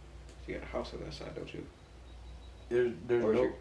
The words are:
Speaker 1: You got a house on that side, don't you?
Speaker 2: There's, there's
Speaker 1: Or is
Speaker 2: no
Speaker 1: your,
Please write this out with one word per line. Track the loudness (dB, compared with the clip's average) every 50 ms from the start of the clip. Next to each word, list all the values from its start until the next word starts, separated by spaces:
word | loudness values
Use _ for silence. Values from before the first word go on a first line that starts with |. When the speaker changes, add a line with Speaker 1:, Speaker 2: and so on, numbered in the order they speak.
| -14 -14 -16 -16 -16 -14 -14 -12 -8
Speaker 1:
You | -6 -6
got | -6 -6
a |
house | -4 -4 -4 -4 -4 -6
on | -6 -6
that | -8 -8
side, | -8 -8 -8 -8
don't | -8 -8 -6 -8
you? | -8 -10 -10 -12 -18 -20 -20 -18 -18 -16 -16 -16 -14 -14 -14 -14 -14 -14 -14 -14 -14 -6 2
Speaker 2:
There's, | 4 6 6 4 2 -2 2 4
there's | 4 6 8
Speaker 1:
Or | 8 8
is |
Speaker 2:
no | 8 6
Speaker 1:
your, | 6 2 0